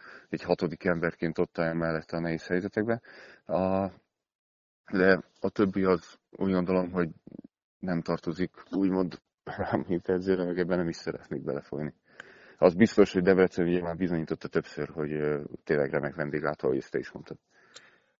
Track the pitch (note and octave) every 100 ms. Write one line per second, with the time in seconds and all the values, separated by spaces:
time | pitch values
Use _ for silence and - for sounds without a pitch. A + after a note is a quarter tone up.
0 | - - - E2 F2+ F2+ F2 C#2+ F#2 E2+
1 | E2 - E2 D#2+ F2 - E2 E2 E2 D#2+
2 | - E2+ E2+ D#2+ - F2+ G2 G#2+ A2+ A#2
3 | - - - - - E2 F#2+ F#2+ F#2+ -
4 | _ _ _ _ _ _ _ _ - G2
5 | F#2 F#2 - - G2 - G2 G2 F#2 F2+
6 | - - _ - G2 F2+ F2+ F#2 F2+ F#2
7 | E2 - - - - _ _ - F#2 E2+
8 | F2 E2+ F2+ E2 F2+ - - F#2 F#2+ F#2
9 | F2+ - _ _ - - F2+ G#2 - F2+
10 | - F#2 F#2+ F#2 F2 F2+ F2 F2+ E2+ -
11 | E2 - - C#2+ C#2+ C#2 - C#2+ D2+ -
12 | _ - - - - - F2+ E2+ A2+ -
13 | G2 G2 F#2 F#2 F2+ - F2 F2+ E2+ E2
14 | F2+ E2+ D#2 D#2 - E2 - - D2 E2
15 | D2+ D2+ D2+ D2 - - - D2+ C#2 D2+
16 | C#2+ C#2+ D2 D2+ D2 D2 C2 C2+ - -
17 | - - - - _ _ _ - - _
18 | _ _